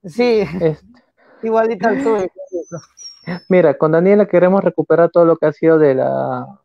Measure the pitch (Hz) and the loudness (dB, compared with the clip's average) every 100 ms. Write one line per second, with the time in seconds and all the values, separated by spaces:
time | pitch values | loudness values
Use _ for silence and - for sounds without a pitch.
0 | 196 160 240 226 175 175 170 151 _ _ | -14 -2 0 0 -2 -2 -2 -2 _ _
1 | _ _ _ _ 226 226 226 226 226 240 | _ _ _ _ -2 0 0 -2 -2 -2
2 | 269 220 190 - 571 370 - - _ _ | -2 -2 -4 -8 -12 -12 -12 -16 _ _
3 | - - - 175 _ 185 165 135 156 160 | -20 -18 -12 -12 _ 2 2 2 0 2
4 | 180 208 202 175 180 196 180 - 147 160 | 2 2 2 2 2 2 -2 -4 -2 0
5 | 170 175 170 160 151 147 160 160 151 131 | 2 2 2 2 -2 -2 0 2 2 2
6 | 131 135 135 127 127 - | -2 -4 -6 -8 -10 -18